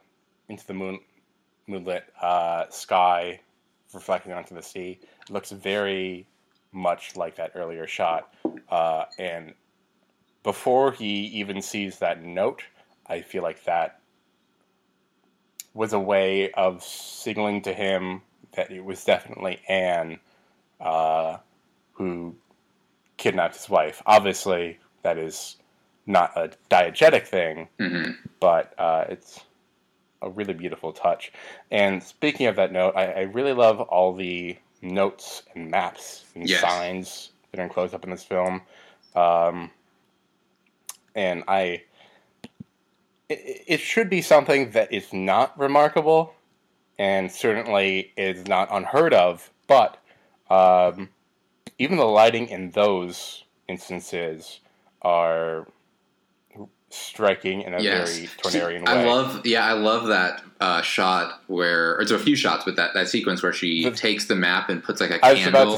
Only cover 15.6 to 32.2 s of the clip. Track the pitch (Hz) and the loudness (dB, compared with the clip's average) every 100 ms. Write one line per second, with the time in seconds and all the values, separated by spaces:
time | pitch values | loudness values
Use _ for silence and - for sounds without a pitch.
15.6 | - 107 110 107 95 98 95 98 98 - | -18 -6 -2 -2 2 2 2 0 -2 0
16.6 | 95 90 - - - - 117 107 104 101 | 0 -2 -12 -16 -16 -12 -8 -4 -2 -2
17.6 | 98 92 98 95 92 92 - _ _ - | -6 -4 -2 -2 -4 -10 -14 _ _ -8
18.6 | 92 95 95 92 - 90 - - 92 87 | -8 -8 -12 -8 -2 -2 -2 -10 -8 -8
19.6 | - 95 92 85 82 82 _ _ _ _ | -4 -2 0 -2 -4 -10 _ _ _ _
20.6 | _ _ - 80 78 80 80 82 - _ | _ _ -4 0 0 0 -2 -6 -16 _
21.6 | _ _ _ - 92 87 85 82 _ _ | _ _ _ -8 -6 -6 -10 -16 _ _
22.6 | _ _ _ _ _ - - - 85 - | _ _ _ _ _ -4 -2 0 -2 -4
23.6 | - 92 78 - - 107 98 92 101 87 | 0 0 0 -2 4 6 6 -2 -2 -2
24.6 | 85 85 _ _ 85 82 80 - - - | -2 -10 _ _ -4 -4 -6 -10 -16 -18
25.6 | _ _ _ _ - 95 85 - 80 - | _ _ _ _ 0 2 2 -2 -6 -8
26.6 | _ 92 85 82 156 131 - 95 82 80 | _ 4 4 6 6 6 2 -2 -2 -4
27.6 | 82 - 95 87 80 - - - 92 82 | -12 -8 -6 -4 -6 -10 -18 0 4 4
28.6 | - - 85 80 - 92 - - - _ | 0 -4 0 0 -2 -8 -16 -20 -20 _
29.6 | _ _ _ _ _ _ 98 95 101 85 | _ _ _ _ _ _ -12 -8 -8 -6
30.6 | 87 - 80 - - - - - - - | -8 -8 -10 -2 -2 -2 -6 -18 -20 -20
31.6 | _ 107 101 95 - - | _ 2 2 0 -6 -4